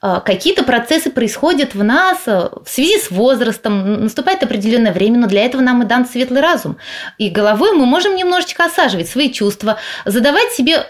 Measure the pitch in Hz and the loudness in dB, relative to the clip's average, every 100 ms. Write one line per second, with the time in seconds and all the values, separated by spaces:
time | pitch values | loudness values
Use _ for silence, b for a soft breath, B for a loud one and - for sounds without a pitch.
0 | 202 185 - 185 311 381 254 240 233 320 | -4 -4 -2 -2 0 0 0 0 0 -2
1 | 320 - 226 - - 294 285 196 208 277 | 0 -2 -2 -2 -2 0 -2 -2 0 2
2 | 370 359 - 196 170 - - - 277 415 | 2 0 0 -2 -2 -6 -10 -2 0 0
3 | - 185 240 254 226 - 220 202 190 208 | 0 0 2 2 0 -2 -2 -2 0 0
4 | 214 254 294 370 262 208 208 240 226 180 | -2 -2 -2 0 -2 -2 0 2 2 2
5 | 202 240 233 196 233 262 254 247 220 247 | 2 2 2 2 0 2 2 2 2 0
6 | 247 240 247 254 311 320 156 156 B B | 0 -2 -2 2 2 0 -2 -10 B B
7 | B B 214 180 208 214 381 359 247 302 | B B -4 0 2 2 2 4 4 2
8 | 403 370 359 359 359 - 339 330 302 185 | 2 0 0 -2 -2 -2 -2 2 0 0
9 | 170 247 285 262 202 202 208 214 B B | -4 0 -2 0 -2 -2 -4 -4 B B
10 | B 208 262 311 480 - 254 330 - | B 0 2 2 0 0 2 0 -2